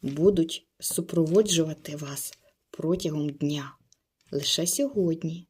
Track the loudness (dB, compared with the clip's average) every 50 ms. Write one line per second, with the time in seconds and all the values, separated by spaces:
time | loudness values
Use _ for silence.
0 | -4 -4 -2 4 4 4 6 6 2 0 -2 -10 _ _ _ _ -8 -4 -2 -2
1 | -4 0 2 2 2 4 4 4 4 4 4 2 2 0 -2 -10 -10 -12 -10 -10
2 | -8 -8 -8 -8 -10 -10 -12 _ _ _ _ _ _ _ -12 -6 -2 -2 0 0
3 | 0 -2 -2 -2 -2 -2 -2 -2 -2 -2 -2 -2 -6 -8 -14 _ _ _ _ _
4 | _ _ _ _ _ _ -6 -4 0 0 0 0 0 0 0 0 0 0 2 2
5 | 2 2 2 0 -2 -6 -6 -6 -12 _